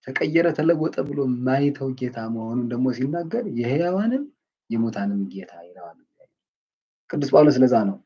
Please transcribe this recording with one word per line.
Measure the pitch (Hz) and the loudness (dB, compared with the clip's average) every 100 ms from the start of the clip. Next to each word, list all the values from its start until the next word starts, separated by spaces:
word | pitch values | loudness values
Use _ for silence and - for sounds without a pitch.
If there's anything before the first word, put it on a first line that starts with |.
| - | -8
ተቀየረ፣ | 131 151 165 170 | -4 0 2 2
ተለወጠ | 156 160 160 156 - | 2 0 2 0 -4
ብሎ | 127 143 | -4 -2
የማይተው | 131 123 127 135 143 135 135 | -2 0 0 2 0 0 -6
ጌታ | 131 123 120 113 | -4 -6 -6 -6
መሆኑን | 113 113 120 120 | -6 -4 -4 -2
ደግሞ | 120 127 | 0 -2
ሲናገር | 120 135 170 165 226 214 | 0 -2 -4 -4 -4 -4
የሕያዋንም | 120 120 143 175 185 226 262 285 _ _ _ _ | -4 -2 0 0 0 0 -2 -6 _ _ _ _
የሙታንም | 113 113 104 101 101 95 | -2 -2 -2 -2 -2 -4
ጌታ | 95 92 85 | -8 -14 -18
ይለዋል። | 87 90 87 85 _ _ _ _ _ _ _ _ _ _ _ | -20 -16 -18 -18 _ _ _ _ _ _ _ _ _ _ _
ቅዱስ | 156 139 | -4 4
ጳውሎስ | 147 147 127 | 6 8 6
ለዛ | 127 120 | 6 6
ነው | 101 98 | 2 -2